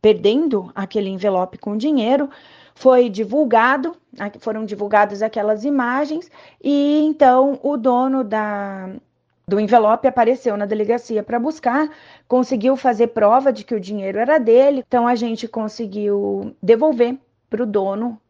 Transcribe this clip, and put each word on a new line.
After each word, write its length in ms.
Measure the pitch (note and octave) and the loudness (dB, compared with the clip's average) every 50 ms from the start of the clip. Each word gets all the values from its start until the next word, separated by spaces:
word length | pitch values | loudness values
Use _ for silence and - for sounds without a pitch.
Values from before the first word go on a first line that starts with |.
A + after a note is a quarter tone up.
perdendo 720 | - G#3+ G#3+ F#3+ E3+ G3+ A3 C#4 E4 D#4 C4 G3+ F#3 F3 - | 4 4 2 4 2 0 2 2 0 0 -2 -2 -4 -6 -10
aquele 340 | - G3 F#3+ - A3 G#3 F#3+ | -10 -10 -6 -6 -6 -4 -4
envelope 500 | F#3+ F#3 F#3 G#3 F#3+ F3+ F#3 F#3 - - | -6 -4 -2 0 0 0 -2 -4 -8 -12
com 180 | - G#3+ G#3 | -10 -8 -6
dinheiro. 520 | G#3+ A3 D4+ D4+ C4+ G#3+ A3+ C4 C#4 D4 C#4 - - _ _ - _ - _ _ | -4 -2 -2 0 0 0 0 0 0 -2 -4 -8 -18 _ _ -20 _ -20 _ _
Foi 340 | _ - C4 B3+ B3 B3 A#3+ | _ 4 4 6 6 4 2
divulgado, 880 | F#3+ F#3+ A3 F#3+ A3 D4 D#4 B3 A3+ A3 A3+ B3+ C#4 C#4+ C4 E4 E4+ _ _ _ - - | 0 -6 -6 -2 0 -2 0 2 2 2 4 4 2 0 -2 -6 -10 _ _ _ -14 -12
a-, 140 | G3+ G#3 G3+ - | -12 -12 -12 -10
foram 240 | - A#3 G#3+ A3 A3 | -8 -8 -6 -6 -8
divulgadas 580 | G3+ G#3 G3+ G#3 G#3 G#3+ G#3 G#3 G3+ G#3 G3 G#3+ | -8 -8 -8 -4 2 4 4 4 2 0 -4 -6
aquelas 420 | A3 A3 A3+ G3+ G#3+ G#3+ G#3 G#3 | -4 -4 -2 -2 -2 -2 -2 -2
imagens 640 | C#4+ C#4+ C4+ B3 A#3+ B3 C4+ D4+ C#4 D#4 E4 F4+ _ _ - - - _ _ | -2 -2 0 0 0 -2 -2 -2 -4 -6 -8 -10 _ _ -20 -20 -20 _ _
e, 440 | - C#4 C#4+ C#4+ C#4+ C#4+ D4 D4+ D4+ | -2 0 0 2 2 2 2 2 2
então, 560 | D#4 D4+ D#4 D4 B3+ B3+ B3+ C4 C#4 C#4 - - | 0 2 4 4 6 6 6 4 2 0 -2 -4
o 140 | C#4+ C#4+ | -4 -4
dono 480 | C4+ A3 C4 B3 A#3+ B3+ C4+ C4+ C4 B3 | 0 0 0 0 2 0 0 -2 -2 -4
da, 680 | G3+ G#3 A3 G#3+ G#3 G#3 G3+ G3+ G3 G3 F#3+ F#3+ F#3 F#3+ - _ _ _ _ _ _ _ _ _ | -2 -4 -4 -4 -4 -6 -6 -8 -8 -10 -12 -12 -14 -14 -16 _ _ _ _ _ _ _ _ _
do 140 | - G3+ G#3 | -4 -2 -2
envelope 480 | G#3+ G3 A#3 A#3+ G#3+ G#3 A3 A#3 - C4+ | 0 4 4 4 4 4 2 2 0 -2
apareceu 480 | - B3 A#3 A3 B3+ B3+ - A#3+ G#3 | 0 2 2 2 0 0 -2 -4 -4
na 100 | G#3 G#3 | -4 -4
delegacia 560 | G3+ A3 G#3+ G#3+ G#3 A#3 A#3+ A#3+ - A3+ G#3+ G#3 | -4 -4 -4 -2 -2 -2 -4 -4 -4 -6 -6 -4
pra 160 | - A#3 A#3 | -4 -4 -4
buscar, 500 | A#3 D4 D#4 - - B3 A#3+ C#4+ D#4 D4+ D4+ - - - - - _ | -4 -4 -6 -4 -4 -2 0 0 -2 -2 -6 -14 -20 -20 -20 -20 _
conseguiu 500 | _ B3 B3+ B3+ - C4+ A3+ G3+ B3+ C4+ | _ 0 0 2 0 -2 -2 0 0 0
fazer 320 | C4 - C4 A#3+ G3+ A#3 A3+ | 2 0 -2 2 2 0 0
prova 440 | A#3 A#3 G#3+ G3+ A3+ C4 C#4 C#4 A#3+ | 2 2 2 4 4 4 2 2 -2
de 120 | G#3+ G#3 | -2 -6
que 100 | - B3 | -6 -6
o 60 | C4+ | -6
dinheiro 380 | F3+ F#3 G#3 G#3 F#3+ F#3+ G3 G#3 | -6 -8 -10 -8 -6 -6 -4 -2
era 200 | A3+ C4 D4+ D#4 | 0 2 2 2
dele, 440 | A#3+ A3 A3+ B3 C4+ C#4+ C#4+ C4 A#3+ | 4 4 4 6 6 4 2 0 -4
então 200 | _ - B3 A#3 | _ 0 0 2
a 80 | A#3+ B3 | 2 0
gente 320 | A3+ A#3 A#3 A3+ A3+ - | 0 -2 -4 -6 -6 -8
conseguiu 1080 | A3+ - A3+ A3 G#3+ G#3+ - A#3+ G3+ F#3+ G#3 G#3 G#3 G3+ G3+ G3+ G3+ G3+ G3 G3+ A3 - _ - | -10 -8 -8 -8 -8 -8 -10 -12 -10 -8 -6 -4 -2 -2 -2 -2 -4 -4 -6 -8 -10 -14 _ 2
devolver 560 | F3 A#3 A3+ C#4 D#4 D4 A#3 A#3+ A#3 B3+ C4+ _ _ _ _ _ _ | 2 2 4 4 0 2 2 0 0 -2 -8 _ _ _ _ _ _
pro 180 | - G#3+ B3 | -6 -6 -6
dono 520 | A3 G#3 G#3 F#3+ G3 G3 G#3 A3+ B3 A3+ A3 _ | -2 -2 -2 -2 -2 -4 -4 -6 -8 -8 -10 _